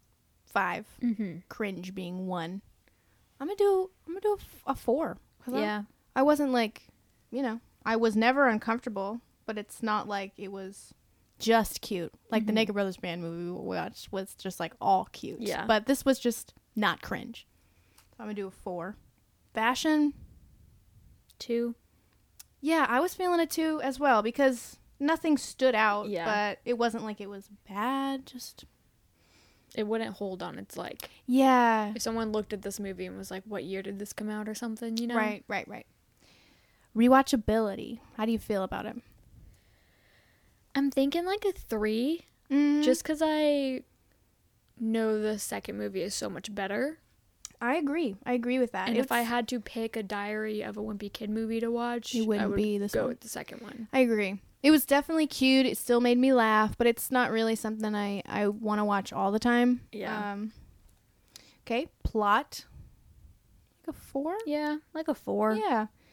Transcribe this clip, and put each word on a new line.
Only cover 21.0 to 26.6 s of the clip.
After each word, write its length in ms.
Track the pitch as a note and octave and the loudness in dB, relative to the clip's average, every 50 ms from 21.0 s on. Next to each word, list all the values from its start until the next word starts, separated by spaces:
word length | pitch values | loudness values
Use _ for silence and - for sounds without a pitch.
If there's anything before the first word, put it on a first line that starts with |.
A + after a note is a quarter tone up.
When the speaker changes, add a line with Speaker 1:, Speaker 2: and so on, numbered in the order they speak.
| - - - _ _ _ _ _ | -20 -20 -20 _ _ _ _ _
Speaker 2:
Two. 360 | - - A#3 A#3 A#3 A#3+ A#3 - _ _ _ _ _ _ _ _ _ _ _ - - - _ _ | -6 -4 -2 -2 -2 -2 -4 -8 _ _ _ _ _ _ _ _ _ _ _ -20 -20 -20 _ _
Speaker 1:
Yeah, 240 | C#4 D4+ E4 D#4+ C#4 - | 0 2 4 4 4 4
I 120 | A#3 B3+ | 4 2
was 120 | E4 F4 - | 2 2 0
feeling 260 | - F#4 F4+ F4 E4+ | -2 0 2 4 2
a 40 | E4 - | 2 2
two 340 | - E4 D#4+ D#4+ D#4 D4+ | 0 0 0 0 0 0
as 180 | - C#4 B3+ B3+ | -2 -2 -2 2
well 220 | D4 C#4 A#3+ G#3+ | 4 6 6 6
because 560 | G#3+ A#3 A#3+ - C#4 C4 B3+ A3+ - - - - _ _ _ _ | 4 2 2 4 4 4 4 2 -4 -14 -18 -20 _ _ _ _
nothing 380 | C#4 D4 E4 D#4+ - D#4+ D4+ - | 0 0 0 2 2 2 2 2
stood 380 | - - - - C4 C4 A#3+ | 0 -6 -4 2 2 4 4
out, 320 | G#3+ A3 G#3+ G3+ G#3 G#3 G#3+ | 4 4 2 2 0 -2 -4
Speaker 2:
Yeah. 160 | G3+ E3+ E3+ | -4 -2 0
Speaker 1:
but 340 | A3 G#3+ G#3 G#3+ G3+ F#3+ - | 0 0 2 0 0 -2 -4